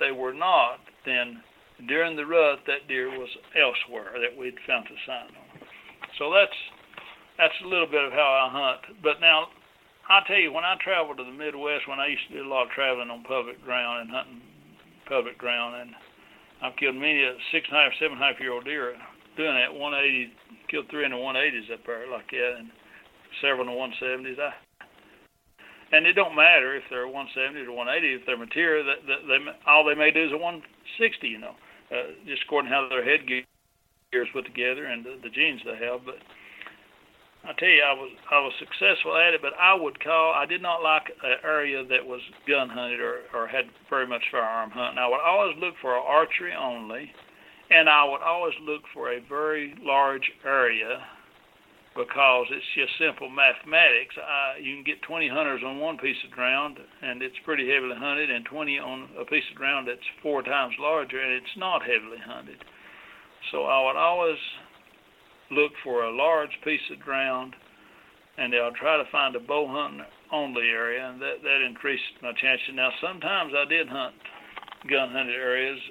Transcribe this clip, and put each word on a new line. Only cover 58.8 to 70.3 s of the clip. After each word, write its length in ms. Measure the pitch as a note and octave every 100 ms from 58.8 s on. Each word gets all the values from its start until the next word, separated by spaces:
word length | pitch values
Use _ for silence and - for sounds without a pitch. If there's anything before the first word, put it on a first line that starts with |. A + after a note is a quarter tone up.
| C3+ C3 C3+ -
a 60 |
piece 200 | B2+ D3+ -
of 60 | C#3
ground 320 | C#3 C#3 B2
that's 120 | B2 - -
four 200 | D3+ C#3
times 320 | B2+ C#3+ B2 B2+
larger, 420 | D3 D#3 C3 C3
and 120 | C3
it's 240 | B2+ - G#3+
not 260 | F#3 E3+
heavily 360 | B2 A2+ A2 A#2
hunted. 380 | A2 B2 - - - - - - - - - - -
So 140 | D3+
I 200 | C#3+ C3+ C3
would 100 | D3+
always 420 | E3 F3 E3 D3 - - - - _ _ _ _ _ - -
look 220 | C#3+ D3 -
for 220 | C3+ A#2+
a 100 | A2+
large 420 | B2 D#3 D#3+ D3 -
piece 180 | D3+ D3+ -
of 80 | C#3+
ground, 560 | C#3+ C3+ C3+ B2+ C3 - - - - - - - _ -
and 160 | B2
I'll 160 | A#2+ A#2+
try 260 | B2 D3 D3+
to 140 | C3
find 240 | D3 C3+
a 60 | B2
bow 260 | B2 D3 C#3
hunting 400 | C#3+ C#3+ C#3+ - - -